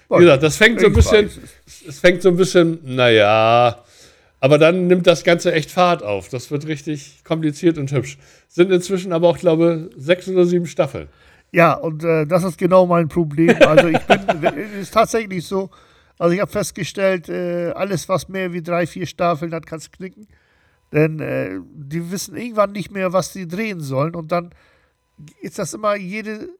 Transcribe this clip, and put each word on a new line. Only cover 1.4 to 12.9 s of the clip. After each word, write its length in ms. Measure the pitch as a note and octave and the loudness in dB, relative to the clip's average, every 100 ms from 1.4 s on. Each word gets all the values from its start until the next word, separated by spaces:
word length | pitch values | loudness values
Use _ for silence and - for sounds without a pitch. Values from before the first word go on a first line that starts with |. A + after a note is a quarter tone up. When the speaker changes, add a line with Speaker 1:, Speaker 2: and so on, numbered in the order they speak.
| - - _ | -20 -20 _
Speaker 2:
es. 160 | - - | -20 -20
Speaker 1:
es 120 | C#3 | 0
fängt 220 | F3+ F3+ | 2 4
so 80 | F#3+ | 2
ein 80 | F3+ | 2
bisschen, 420 | F3+ F#3 E3 E3 | 2 4 2 0
naja, 1000 | C3 B2+ B2 A2 G2+ A2 A2+ A#2+ A#2+ - _ _ - _ _ _ | -6 0 4 6 6 4 4 4 4 0 _ _ -20 _ _ _
aber 180 | C3+ D3 | 2 6
dann 260 | D#3+ F#3 F3+ | 4 4 2
nimmt 200 | F3+ F3 | 2 4
das 160 | E3 | 2
Ganze 280 | - E3+ F3+ | 2 0 2
echt 180 | E3 C#3+ | -2 -2
Fahrt 320 | F#3+ F3+ E3 | 0 0 0
auf. 260 | G#2 G2+ F#2+ | -4 -6 -6
Das 220 | B2+ - | -12 -8
wird 160 | C#3+ D3+ | -8 -8
richtig 560 | D3+ D3+ D3 - _ | -10 -8 -10 -12 _
kompliziert 540 | - D#3+ D#3 C#3+ E3+ D#3+ | -8 -4 -4 0 -2 0
und 120 | C3+ | -2
hübsch. 260 | C#3 G#2+ - _ _ _ | -4 -6 -10 _ _ _
Sind 240 | - F#3 | 0 2
inzwischen 400 | F3+ F3+ F#3+ F#3 | 2 0 -6 -4
aber 140 | E3 E3+ | 0 2
auch, 80 | D3+ | 2
glaube 500 | F3+ D#3+ E3+ E3 E3+ E3 | 0 2 2 0 -8 -8
ich, 60 | C3+ | -2
sechs 220 | F3 F#3+ | -2 0
oder 180 | F#3 F3 | 0 2
sieben 220 | F3 E3 | 0 -2
Staffeln. 400 | - D3+ F#2 D2 _ _ _ _ | -4 -4 -6 -14 _ _ _ _
Speaker 2:
Ja, 220 | E3+ E3 | 2 2
und, 300 | C#3+ E3 D#3 | 2 -4 -6
äh, 240 | E3+ D#3+ D3 | -2 -2 0
das 160 | F3+ | 0
ist 140 | F#3 - | -2 -2
genau 260 | F3+ F#3 | 2 4
mein 220 | F3+ | 4